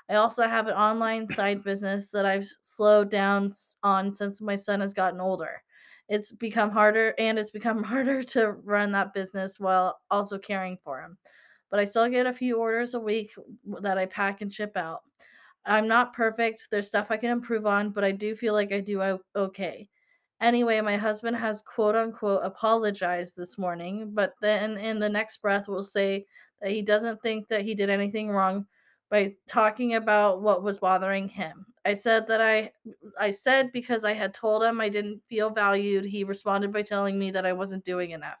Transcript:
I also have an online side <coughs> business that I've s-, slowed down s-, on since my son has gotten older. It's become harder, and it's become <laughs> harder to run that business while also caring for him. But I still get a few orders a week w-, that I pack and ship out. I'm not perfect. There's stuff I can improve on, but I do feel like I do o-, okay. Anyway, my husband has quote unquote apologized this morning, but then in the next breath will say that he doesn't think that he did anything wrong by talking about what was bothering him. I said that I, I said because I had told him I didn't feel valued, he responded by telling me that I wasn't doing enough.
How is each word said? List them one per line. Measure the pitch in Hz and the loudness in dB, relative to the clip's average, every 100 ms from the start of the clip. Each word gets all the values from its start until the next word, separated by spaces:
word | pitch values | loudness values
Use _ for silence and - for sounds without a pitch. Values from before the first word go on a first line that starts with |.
| - | -2
I | 214 | 2
also | 226 240 | 4 2
have | 226 226 220 | 0 0 0
an | |
online | 190 214 226 226 226 220 | 2 2 2 -2 -2 -4
side | - 202 196 | -2 0 0
<coughs> | |
business | 196 196 196 202 202 | -2 -4 -4 -4 -4
that | 202 196 | 0 0
I've | 196 | 0
s-, | 196 - | -4 -12
slowed | - - 214 214 202 | -14 2 6 6 6
down | 208 196 202 202 | 2 2 2 0
s-, | 202 - - | -4 -14 -2
on | 202 190 196 | 2 2 2
since | 196 202 202 | -4 -6 -6
my | 214 | -6
son | 202 202 202 | -4 -2 -2
has | 202 | -2
gotten | 196 185 175 | 0 -2 0
older. | 185 180 160 - _ _ - - - | -2 -4 -6 -12 _ _ -20 -20 -4
It's | 208 208 | -4 -4
become | - 226 214 208 | -8 -4 0 2
harder, | 214 214 220 220 - | 4 6 6 2 2
and | 226 220 | 0 0
it's | 214 | -4
become | 214 233 220 | -4 -4 -2
<laughs> | |
harder | 202 254 254 269 | -2 -2 0 -2
to | 247 247 214 - | -2 0 0 0
run | 196 208 208 | -2 0 2
that | 196 196 | 0 -2
business | 202 190 196 190 - | -4 -6 -6 -8 -4
while | 190 185 185 - - | 2 4 2 -2 -2
also | 202 202 196 | -2 -2 -6
caring | 196 196 185 185 | -6 -6 -6 -10
for | 156 135 | -10 -12
him. | 165 180 _ _ - _ _ | -12 -20 _ _ -20 _ _
But | 208 | -2
I | |
still | 202 226 240 | 0 2 2
get | 247 247 | 2 0
a | |
few | 247 254 226 | -2 -2 0
orders | 226 226 240 | 0 -2 -4
a | 240 | -6
week | 214 220 208 - - - | -4 -4 -4 -12 -20 -18
w-, | 196 202 | -12 -6
that | 202 190 | -2 -2
I | 190 | -2
pack | 196 196 202 | -2 -4 -4
and | 202 | -8
ship | 202 208 196 | -8 -8 -6
out. | 165 165 - _ - - - _ | -8 -8 -14 _ -20 -20 -20 _
I'm | 196 214 220 | 0 2 4
not | 226 247 | 4 2
perfect. | 240 226 226 226 220 - | 0 -2 0 -2 -2 -4
There's | 208 202 | -4 -2
stuff | 208 208 | -2 -2
I | 214 | -2
can | 240 | -2
improve | 240 240 226 214 | -2 -2 -2 2
on, | 202 208 | 0 0
but | 202 | 0
I | 196 | 0
do | 196 208 | 0 -4
feel | 220 233 | -4 0
like | 214 202 | 2 2
I | 196 | -2
do | 196 196 | -2 -2
o-, | 190 190 - 202 | 0 -2 -4 -4
okay. | 196 190 175 - 202 _ _ _ _ - | -4 -4 -8 -8 -16 _ _ _ _ -2
Anyway, | 226 240 240 220 | 2 4 4 2
my | 214 208 | 0 0
husband | 220 214 233 233 | 0 -2 -4 -4
has | 226 208 | -2 -6
quote | - - 214 | -6 0 2
unquote | 220 226 220 208 196 | 2 0 -2 0 0
apologized | 190 - 220 226 214 202 180 180 180 - | 0 -2 2 2 2 -2 -2 -2 -6 -10
this | 175 - | -12 -6
morning, | 180 170 175 208 214 | -4 -4 -6 -8 -6
but | 208 190 - | -2 -2 0
then | 208 208 214 208 | 0 2 0 -4
in | 220 220 | -4 -2
the | 208 | 0
next | 208 214 - | -2 -4 -4
breath | 208 202 202 | 0 0 0
will | 190 | -6
say | 196 202 196 196 196 _ - _ | -4 0 0 0 -6 _ -20 _
that | 196 | -6
he | 214 | -4
doesn't | 208 208 233 214 | 2 2 0 -4
think | 233 220 208 | -4 -4 -2
that | 220 | -2
he | 202 208 | -2 -2
did | 196 | 0
anything | 196 202 214 214 | 0 0 -4 -2
wrong | 202 190 196 202 _ _ _ - | 0 2 0 -6 _ _ _ -2
by | 208 196 196 - | 2 2 -2 -4
talking | 247 214 214 247 | 2 2 2 0
about | 226 226 208 208 185 | 0 4 4 6 4
what | 208 185 | 2 2
was | 202 202 | 2 0
bothering | 185 185 190 196 196 | 2 2 2 -2 -4
him. | - 160 - 196 _ | -6 -8 -10 -20 _
I | 196 | -2
said | 202 233 226 220 | 0 2 2 4
that | 220 | 2
I, | 220 220 220 - 220 - 214 - | 4 2 0 -8 -20 -20 -14 -4
I | 202 | -2
said | 196 262 262 254 | -2 2 4 4
because | 247 240 233 | -2 -2 -2
I | 214 | 0
had | 214 196 | -2 -4
told | - 220 220 | -2 0 2
him | 226 233 | 2 2
I | 214 | -2
didn't | 208 208 208 - | -2 -4 -8 -8
feel | 220 214 | -2 -2
valued, | 214 202 196 202 196 | 2 2 2 2 0
he | 196 202 | -2 -4
responded | 196 196 208 196 202 | -6 -4 -2 0 0
by | 208 | -4
telling | 208 202 202 196 | -2 -2 -2 -2
me | 190 | -2
that | 190 185 | -2 -2
I | |
wasn't | 185 196 190 | -2 -4 -8
doing | 180 180 175 | -6 -4 -6
enough. | 160 151 - | -8 -12 -14